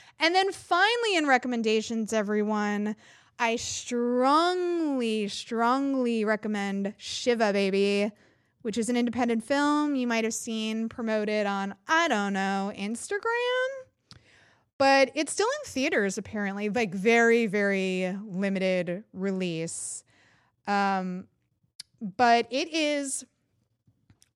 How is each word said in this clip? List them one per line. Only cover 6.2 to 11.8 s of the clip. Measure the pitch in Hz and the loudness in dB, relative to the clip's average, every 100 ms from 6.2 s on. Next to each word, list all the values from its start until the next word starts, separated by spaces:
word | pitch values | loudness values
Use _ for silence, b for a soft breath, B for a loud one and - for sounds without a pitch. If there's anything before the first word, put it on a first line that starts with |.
| 208 | 0
recommend | 214 214 208 196 196 196 - | -2 -2 -4 -4 -4 -4 -6
Shiva | - - 254 233 214 | -10 -4 0 2 2
Baby, | 196 196 196 202 202 208 - b b b b | 2 2 2 2 2 -2 -6 b b b b
which | 233 226 | -6 -4
is | 220 | 0
an | 247 | 0
independent | 247 226 240 226 | 0 0 0 0
film | - 285 294 294 294 | 0 2 2 2 2
you | 277 240 | 0 0
might | 226 | 0
have | 220 | -2
seen | - - 220 220 220 226 | -2 -6 -4 -2 -4 -4
promoted | - 226 220 214 214 202 | -4 -2 0 0 0 0
on, | 196 196 - | -2 -4 -6